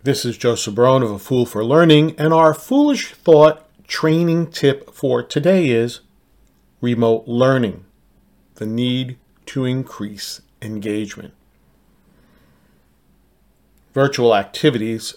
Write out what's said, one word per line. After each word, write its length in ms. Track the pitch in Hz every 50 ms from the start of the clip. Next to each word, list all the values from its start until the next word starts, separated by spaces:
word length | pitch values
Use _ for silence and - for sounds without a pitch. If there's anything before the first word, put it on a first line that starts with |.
This 220 | _ 131 139 - -
is 140 | 123 113 -
Joseph 360 | - 123 117 110 - 117 104
Barone 280 | 110 120 127 131 135
of 80 | 123 110
A 80 | 104 98
Fool 260 | - - 131 127 120
for 180 | - - 104
Learning, 520 | 110 117 139 160 170 165 151 151 151 160 156
and 160 | - 151 156
our 220 | 165 160 165 156 151
foolish 580 | - - - 254 277 294 294 285 214 - -
thought 560 | - _ _ - 160 147 151 156 156 - _ _ _ _ _
training 640 | _ - - - 160 160 165 170 170 165 170 170 160
tip 440 | - - - 139 135 139 - - _
for 280 | - - 135 127 120
today 460 | 123 - - 147 143 175 190 190 175 135
is 320 | 120 113 117 120 - - _ _ _ _ _ _ _ _ _ _ _ _ _ _ _ _
remote 480 | - 120 120 113 120 113 113 110 - -
learning, 560 | 117 120 127 131 135 131 120 101 87 - - _ _ _ _ _ _ _ _ _ _ _ _ _ _
the 100 | _ 107
need 540 | 107 110 117 123 123 123 127 131 123 127 _ _ _ _ _ _
to 220 | - - 139 131
increase 760 | 127 127 131 131 - - - 104 104 107 98 - - - - _ _ _ _
engagement. 720 | - 107 110 107 98 110 107 104 110 101 - - - - _ _ _ _ _ _ _ _ _ _ _ _ _ _ _ _ _ _ _ _ _ _ _ _ _ _ _ _ _ _ _ _ _ _ _ _ _ _ _ _ _ _ _ _ _ _ _ _ _ _ _ _
Virtual 420 | _ 135 139 139 139 - 120 117 110
activities, 800 | 101 98 - - - - 156 123 117 107 113 113 113 - - -